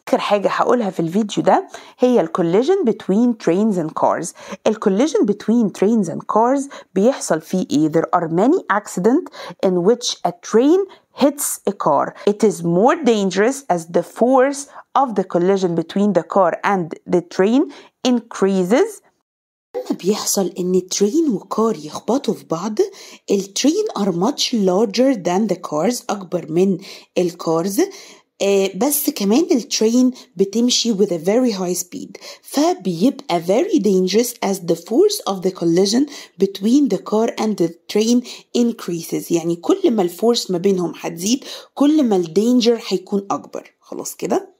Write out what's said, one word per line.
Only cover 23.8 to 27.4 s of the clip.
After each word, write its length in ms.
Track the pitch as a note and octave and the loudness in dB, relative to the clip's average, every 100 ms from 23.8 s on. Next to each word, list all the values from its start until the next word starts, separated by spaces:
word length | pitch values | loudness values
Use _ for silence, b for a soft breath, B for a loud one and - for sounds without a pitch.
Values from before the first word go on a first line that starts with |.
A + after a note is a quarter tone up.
| G#4+ - | -2 -2
are 120 | G3+ | -2
much 420 | E3+ G#3 A#3+ - | 0 -2 -2 -2
larger 640 | A#3 F#3+ F3+ A3+ G3 C4 B3 | 0 2 2 2 2 2 0
than 380 | F3 F3+ A3 | -2 -2 -2
the 60 | F3 - | -4 -6
cars، 340 | D3+ F3+ A#3+ - | -4 -2 -2 -6
أكبر 360 | G3+ F#3 F3+ D3+ | -8 -6 -8 -4
من 280 | D#3+ G3 F3 B B B - | 0 2 0 B B B -4
الكارز. 640 | F3+ E3+ | -2 -4